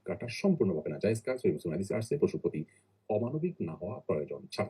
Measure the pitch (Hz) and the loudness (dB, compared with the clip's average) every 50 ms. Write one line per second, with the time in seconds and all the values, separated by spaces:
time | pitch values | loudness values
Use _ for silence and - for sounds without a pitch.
0 | - - 90 - - 113 - - - 196 170 - - 135 85 - - - - - | -8 -8 -6 -6 -6 -8 -6 0 4 4 4 4 4 2 2 0 -2 -4 -4 0
1 | - 107 113 110 - 127 131 - - 92 78 - - 85 - 92 95 - - 110 | 2 2 2 2 0 -4 -2 2 2 2 2 2 -2 -2 -2 -2 -2 0 -2 -2
2 | 113 - 143 147 - 190 - - - 87 - 78 - _ _ _ _ _ _ _ | 0 0 2 2 2 2 2 0 -2 -2 -2 -2 -8 _ _ _ _ _ _ _
3 | _ - 107 107 117 123 151 151 170 185 - - 85 82 - - 90 104 107 - | _ 0 0 2 2 0 -2 -2 -2 -2 -2 -2 -4 -4 -4 -6 -6 -6 -6 -6
4 | - - 92 76 73 - - - - - - 110 107 | -2 0 0 0 0 -4 -6 -10 -10 -10 -4 -4 -4